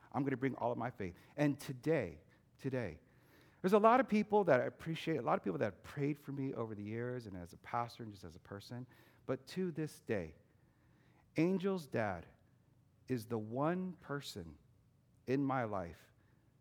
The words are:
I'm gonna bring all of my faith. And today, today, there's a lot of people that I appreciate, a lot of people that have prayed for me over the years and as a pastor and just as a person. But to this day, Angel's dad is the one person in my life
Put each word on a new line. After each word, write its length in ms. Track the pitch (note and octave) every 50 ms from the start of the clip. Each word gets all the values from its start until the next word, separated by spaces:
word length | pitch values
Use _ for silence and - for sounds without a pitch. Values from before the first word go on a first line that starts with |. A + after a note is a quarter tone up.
| - - -
I'm 100 | A#2+ C#3
gonna 140 | C3+ C3+ A#2
bring 160 | C3 C3+ A#2+
all 180 | - A2 A#2+ B2
of 60 | A#2+
my 100 | A#2 B2
faith. 240 | - - G2+ F2+ E2+ - - - -
And 240 | D3+ D3+ D3 C#3 -
today, 580 | - - C#3 B2+ - D3 D#3+ D3+ A2 F2 D2 D2+ - - - - _ _ _ _
today, 400 | - C#3 B2+ B2+ A#2+ F2+ D#2+ E2 - - - - - - - - - - - -
there's 140 | - F#3 G3
a 40 | G#3
lot 220 | G3+ A3+ A#3 C4
of 80 | B3+ -
people 340 | G#3 G#3+ G#3 - G3+ G#3 G3+
that 140 | E3+ C#3 B2
I 60 | B2+
appreciate, 540 | C3 - - - D#3+ E3 - - - D#3+ C#3
a 40 | A#2
lot 140 | C#3+ E3+
of 80 | G3 -
people 140 | G3+ F3 D3
that 80 | B2
have 160 | G#2 F#2 - -
prayed 360 | - - C#3+ C#3+ C#3+ D3+ D3
for 140 | - - C#3
me 220 | C#3 C3+ C3+ C3
over 200 | B2 A#2 A2 A2
the 80 | G2+ G#2
years 440 | G2+ A2 A2+ A#2+ B2 B2 B2+ A#2
and 100 | G#2 F#2
as 160 | F2+ F2 F2 -
a 60 | -
pastor 460 | - - - A#2+ A#2+ A#2 - - A#2+
and 60 | A2
just 140 | G#2 F#2+ F2
as 120 | F2 D#2+
a 40 | F2+
person. 460 | - - G2+ G2+ - - B2 A#2+ B2 - - - - - - - _
But 200 | - C3+ C3 - -
to 220 | - F#3 F#3 F3+
this 300 | D#3 E3 D#3 D3 - - -
day, 260 | - A#2 G2+ E2+ D#2+ D#2+ - _ _ _ _ _ _ _ _ _ _ _ _ _ - - _ _ _ _
Angel's 500 | - D#3+ F3+ F#3+ F#3 F3 G3 F#3+ F#3 D#3
dad 380 | C3 - B2 A2 G#2 F#2 E2+ D#2+ - - _ _ - _ _ _ _ _ _ _ _ _ _ _
is 200 | - C3 B2 G#2+
the 100 | A2 A#2+
one 560 | A2+ G#2+ G#2+ A2+ C3 C#3+ D#3 F3 F#3 F#3 F#3 F3 -
person 540 | - - C#3 C#3+ C3+ - - G#2 E2+ E2 D2 - - - - - _ _ _ _ _ _ _ _ _
in 180 | - B2+ C#3 C#3+
my 180 | C3+ C3 C3+ A#2+
life 380 | G#2+ G#2 F#2+ F2 E2+ F2 - - - - _ _ _ - _ _ _ _ _